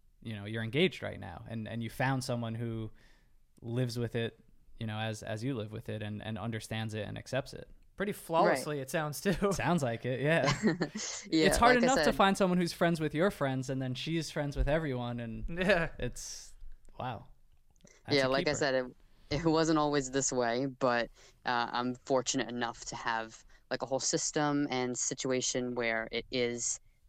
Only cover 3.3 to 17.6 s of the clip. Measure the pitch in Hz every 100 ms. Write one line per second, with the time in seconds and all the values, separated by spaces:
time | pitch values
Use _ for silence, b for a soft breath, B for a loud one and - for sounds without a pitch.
3.3 | b _ - 117 117 127 117 117 120 117
4.3 | - - - - - 113 107 110 107 -
5.3 | 110 123 131 107 107 - 107 104 104 104
6.3 | 110 110 110 - 110 110 107 101 107 -
7.3 | 127 131 - - - - - 202 - -
8.3 | 165 175 143 156 147 131 170 151 143 196
9.3 | 175 202 190 123 175 131 117 120 127 139
10.3 | 165 135 139 214 170 160 214 B B B
11.3 | 160 156 - 233 247 247 262 294 - 196
12.3 | 196 190 180 175 - 175 165 156 147 190
13.3 | - 135 131 131 135 131 127 - 165 156
14.3 | - 143 139 127 151 160 123 120 120 117
15.3 | 113 - 170 190 185 160 - 123 - -
16.3 | - - - - - - - 127 117 123
17.3 | - - -